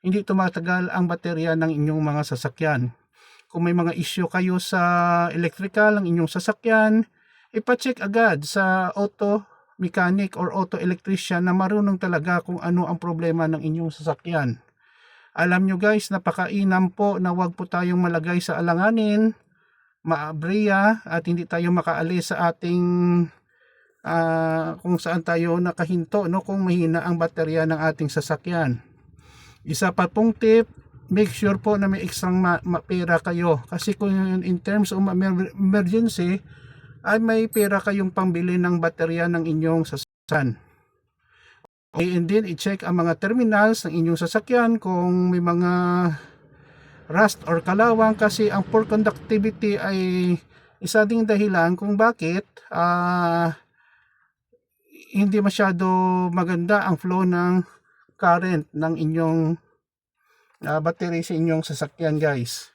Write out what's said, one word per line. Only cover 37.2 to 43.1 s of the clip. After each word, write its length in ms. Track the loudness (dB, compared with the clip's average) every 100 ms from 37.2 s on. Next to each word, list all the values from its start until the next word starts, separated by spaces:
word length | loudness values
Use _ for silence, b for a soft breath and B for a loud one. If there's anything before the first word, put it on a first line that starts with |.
may 240 | 2 0 0
pera 320 | 0 0 0
kayong 320 | 0 -2 -2
pambili 480 | 0 0 0 0 0
ng 240 | 2 2
baterya 480 | 0 -2 -2 0 0
ng 160 | 0 0
inyong 400 | 0 2 0 0
sasakyan. 720 | -6 -12 _ -4 -2 0 -4 b b b b _ _ b b b b _ _ _
Okay, 160 | -4 0
and 160 | 0 0
then 160 | 0
i-check 400 | 0 -6 -4 -4
ang 240 | -2 0
mga 160 | 0